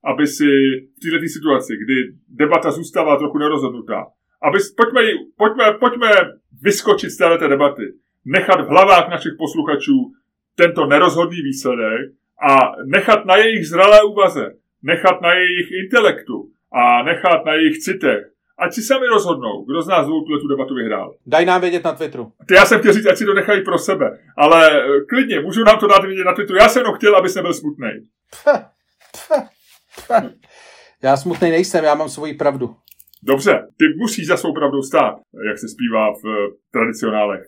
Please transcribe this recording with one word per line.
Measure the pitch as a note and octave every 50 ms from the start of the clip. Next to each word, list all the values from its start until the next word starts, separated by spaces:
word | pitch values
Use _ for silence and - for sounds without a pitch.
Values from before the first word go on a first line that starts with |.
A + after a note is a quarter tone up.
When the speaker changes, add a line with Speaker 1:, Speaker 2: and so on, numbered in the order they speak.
| _
Speaker 1:
aby | C#3+ C3 D3+ D3+
si | C#3+ - - D3+ C#3+ C#3 C#3 C3+ C3+ C3 C3 - _ _
v | _
této | - D#3+ D#3+ D#3+ E3 D#3+
situaci, | - D#3 D3 D3+ C#3 B2+ - - A2+ G2+ A2
kdy | A2+ C3 C3 B2+ - - _ _ _
debata | - - D3+ D3+ F3 D#3+ E3 D#3+
zůstává | - E3 E3+ - - F#3 D#3+ D#3 C#3+
trochu | C#3 D3+ C#3+ C#3+ D3
nerozhodnutá, | D3 D3+ D#3 C#3+ C3+ B2+ A#2+ A#2+ - - G#2+ F#2+ F#2 - _ _ _ _ _ _
aby | - - F#3 G3
s-, | F#3+ - _
pojďme | - A3+ A3+ B3+ B3+ A3+
ji, | A3 F#3 - - _ _
pojďme, | _ G#3+ G#3+ A3 B3+ A3+ G#3+ G#3 -
pojďme | B3+ B3 A#3+ A#3+ A#3+ A3 G#3 F#3+ F3 - - _ _ _ _ _
vyskočit | - G3 G3 - - G#3+ G#3 G3 - -
z | -
téhleté | - F#3 E3 E3+ E3 E3 C#3+
debaty, | C#3 C#3 D3 C#3 C#3 - G#2+ G2 - _ _ _ _ _ _
nechat | B2 C#3 - - - F#3 F3+
v | - -
hlavách | - F3 F#3+ G3 F#3+ F3 D#3+ F3
našich | F3 - - E3 - -
posluchačů | D#3+ - - E3 D3 D#3 D3 C3+ - D3+ C#3 C3 B2 - - _ _ _ _ _ _ _ _
tento | - F3 E3+ - E3+ D3+
nerozhodný | C#3 C#3+ D3+ F3 E3+ C#3 E3 F3 E3+ F3 F3
výsledek | D3 C#3 C3 - - C3+ B2 A#2 A2+ G#2+ A2 A#2+ C3+ C3+ _ _ _ _ _ _ - C#3+
a | C#3 C#3 C3 - - - -
nechat | C3+ D3+ G3 - - G#3+ G3+ -
na | F#3+ F#3
jejich | G#3 A3 A3+ A3+ G#3 E3 D3+
zralé | E3+ E3+ F#3+ G3+ G#3 G#3+
úvaze, | G#3+ G#3 G3+ G#3 G3 F3+ - D3 A2 - - _ _ _ _ _
nechat | - C3+ F3 E3+ - F#3 F3+ F3+
na | F3 E3+ F3
jejich | F3+ F3+ F3+ F3+ F3+ F3 - F#3 F#3 F#3+
intelektu | - B3+ A#3 A3+ F#3 - - - - A#2+ - - - _ _ _ _
a | - B2 B2 B2 A#2+ A#2+
nechat | B2 D3+ E3+ E3 - F#3 E3+ - -
na | D#3 D#3
jejich | D#3+ E3 D#3 - -
citech, | - F#3 F#3+ - - C3+ A2+ G#2 - - _ _ _ _ _ -
ať | F3+ -
si | - A#3+
sami | A3 - C4+ C4+ B3+
rozhodnou, | B3 A3+ G#3 - F3 D#3+ C3+ B2 A2 G2+ G2+ G2
kdo | A#2 C#3 E3
z | D#3+ -
nás | F#3+ E3+ D3
dvou | C#3+ D#3+ D#3 D3+
tuhle | D#3+ D3+ C#3
tu | C#3+ C#3
debatu | C3+ B2+ C3 C3 C#3
vyhrál. | B2 A#2 A2 G#2+ G2 F#2+ - - _ _
Speaker 2:
Daj | B2+ B2 D#3+ F3
nám | F#3 F3+ F#3
vědět | F3+ F3+ E3+ F3+ E3+
na | E3
Twitteru. | D3+ - D#3+ D3 - C#3 A#2 G#2+ _ _ _ -
Speaker 1:
Ty, | F#3
já | F#3+ G3
jsem | G3 A#3 G#3+
chtěl | - G#3+
říct, | F#3+ G#3+ G#3+
ať | F#3+ F#3
si | - A3+
to | G3+ G3+
nechají | G3 F#3 - G#3 G3 F#3+
pro | F#3+ F3+ E3+
sebe, | - - F#3+ D3+ C#3 A2 - - _ _ _
ale, | - D3 D3+ E3 E3 D#3+ D#3 D3+ D3
eh, | - C3+ C#3+ C#3 - -
klidně, | A#3+ B3+ C4 - G3+ D3+
můžu | D3 F#3 F3 A3+ A3+
nám | G#3 A3 G#3+
to | G#3
dát | G3+ G3 G3 G3
vědět | F#3+ F#3+ F#3+ F#3
na | F3+ F#3
Twitteru. | - G#3 G3 F#3 F#3+
Já | A3 A3
jsem | A3 B3+
jenom | A#3+ G#3+ -
chtěl, | - - G#3 G#3
abys | F#3+ F#3 F#3 -
nebyl | F#3+ F3+ F3 E3+
smutnej. | - D#3+ D3 D3 - C3 A2 - - - _ _ _ _ _ - - -
Speaker 2:
<laughs> | D4 C#4+ - - _ _ _ _ _ _ _ _ _ - - - - D#4 C#4+ - - _ _ _ _ _ _ _ _ _ - - - A#3+ A3 - B2 - _ _ _ _ _ - - - _ _ _ _ _
Já | - C3 C#3
smutnej | C3+ C#3 F3+ E3 - F#3 E3+
nejsem, | D#3+ E3 F#3 - - F3 D#3
já | D3+ D3
mám | D3+ D#3 D3
svoji | - - D3 D#3 C#3+
pravdu. | - D3+ C#3+ C#3 C3+ B2+ A2+ - _ _ _ _ _ _ _ _ _
Speaker 1:
Dobře, | - A#2 C#3 C#3 C#3 G3+ - - - - _ _
ty | D#3+ D3+ D#3
musíš | D#3+ A#3 A3 - - E3
za | D3 F3
svou | E3+ - E3+ C#3+
pravdou | C#3 C#3+ C#3 C#3 C#3
stát, | C3+ C3+ - D#3 C3+ G#2+ - - _ _ _ A2+ G#2+ G#2+
jak | G#2 -
se | - G#2+
zpívá | - - B2 A#2 A2+ A2 G#2+ G#2+
v, | G#2 - -
eh, | A2 G#2+ G#2 G2+ G2+ - _ _ _
tradicionálech. | - B2 A2+ A2+ G#2+ - - A2+ G#2+ G#2+ G#2 G#2 G2 F#2 -